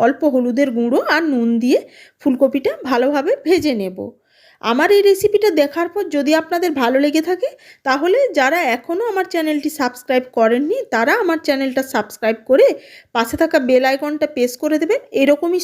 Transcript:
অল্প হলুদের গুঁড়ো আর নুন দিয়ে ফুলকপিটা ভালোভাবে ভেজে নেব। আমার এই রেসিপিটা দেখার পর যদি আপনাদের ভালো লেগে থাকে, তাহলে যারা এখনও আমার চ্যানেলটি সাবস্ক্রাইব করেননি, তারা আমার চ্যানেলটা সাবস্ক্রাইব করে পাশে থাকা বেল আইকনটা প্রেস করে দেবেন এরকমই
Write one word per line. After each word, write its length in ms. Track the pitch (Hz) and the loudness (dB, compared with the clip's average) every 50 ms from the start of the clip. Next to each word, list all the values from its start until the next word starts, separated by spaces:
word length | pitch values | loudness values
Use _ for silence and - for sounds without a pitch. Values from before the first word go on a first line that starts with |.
| 233 | 0
অল্প 180 | 247 277 - 330 294 | 0 0 0 0 0
হলুদের 360 | 254 254 247 247 233 247 285 269 233 | 0 0 0 0 0 0 0 0 0
গুঁড়ো 220 | 233 233 240 262 339 - - 320 | -2 -2 0 0 0 0 0 0
আর 80 | 311 339 311 | 0 0 0
নুন 160 | 269 240 233 233 233 233 | 0 0 0 0 0 0
দিয়ে 160 | 226 247 330 - - - - - - - _ _ | 0 2 0 0 -2 -4 -20 -20 -20 -20 _ _
ফুলকপিটা 520 | - 285 254 254 277 262 - 277 - 427 622 640 415 262 | -2 -2 0 2 2 0 0 0 -2 -4 -4 -4 -4 -2
ভালোভাবে 420 | 269 233 254 277 294 285 269 359 523 - - | 0 0 0 0 0 0 0 -2 -2 -2 0
ভেজে 280 | 302 381 339 - 302 254 214 | 0 0 2 2 0 -2 -2
নেব। 160 | 196 185 185 196 - 214 - _ _ _ _ _ _ _ _ - | -4 -8 -8 -10 -12 -14 -14 _ _ _ _ _ _ _ _ -8
আমার 260 | - 220 233 262 311 370 403 | -4 -2 0 2 2 4 4
এই 60 | 403 403 403 | 4 4 4
রেসিপিটা 400 | 392 381 - 415 - 415 427 415 330 302 | 2 2 2 0 0 2 2 2 2 2
দেখার 280 | 285 285 - 339 349 370 - | 0 0 0 -4 -4 -4 -4
পর 100 | 403 381 339 302 | -6 -6 -4 -2
যদি 160 | 285 277 277 311 320 | -2 0 2 0 0
আপনাদের 280 | 320 320 359 349 359 349 302 269 | 0 -2 -4 -2 -2 -2 -2 0
ভালো 180 | 247 233 254 269 285 | 0 2 2 2 2
লেগে 180 | 294 285 311 320 339 | 2 0 0 -2 -2
থাকে, 200 | 370 349 - 605 - - - - - _ - | -4 -4 -4 -8 -8 -10 -20 -20 -18 _ -4
তাহলে 320 | 269 254 285 294 359 392 539 571 494 349 294 | -2 -2 0 0 0 2 2 2 0 2 2
যারা 200 | 254 269 311 349 339 262 233 | 2 2 2 0 0 -2 -2
এখনও 280 | 254 - - 339 370 466 466 | -4 -4 -6 -6 -4 -4 -4
আমার 140 | 392 381 370 370 | -2 -4 -4 -4
চ্যানেলটি 380 | - 339 311 311 302 294 294 302 - - | -4 -4 -2 -2 -2 -4 -4 -6 -4 -4
সাবস্ক্রাইব 440 | 269 247 254 - - - 262 254 254 254 - | -4 -4 -4 -8 -6 -2 -2 -2 -2 -2 -2
করেননি, 420 | 240 226 220 233 247 285 311 440 539 494 - - | 0 2 2 2 0 0 -2 -4 -4 -4 -4 -2
তারা 180 | 226 233 277 370 480 | 0 0 2 0 0
আমার 160 | 427 349 330 311 - | 0 0 -2 -2 -2
চ্যানেলটা 360 | - 277 269 269 269 254 269 262 269 - | -2 -2 -2 -2 -2 -2 -4 -4 -2 -4
সাবস্ক্রাইব 440 | 247 - 311 - - - 220 220 220 - - | -4 -4 -4 -8 -4 -2 -2 -2 -2 0 2
করে 180 | 254 285 508 554 330 - - - - - _ _ - | 4 6 6 4 4 0 -10 -20 -20 -20 _ _ -4
পাশে 220 | 233 233 233 - - | -4 -2 -2 0 0
থাকা 160 | 330 320 330 311 262 240 | 0 2 2 0 2 4
বেল 160 | 254 254 262 262 | 2 4 4 2
আইকনটা 360 | 269 277 302 294 302 302 302 294 302 | 0 0 -2 -4 -4 -4 -4 -4 -2
প্রেস 180 | 262 240 240 - - | -2 -2 -2 -2 -2
করে 140 | - 294 311 302 | -2 0 0 0
দেবেন 180 | 330 320 440 571 - - - - | 0 0 -2 -2 -4 -4 0 2
এরকমই 380 | 277 277 294 294 - 339 359 359 | 4 4 4 2 2 -2 -2 -2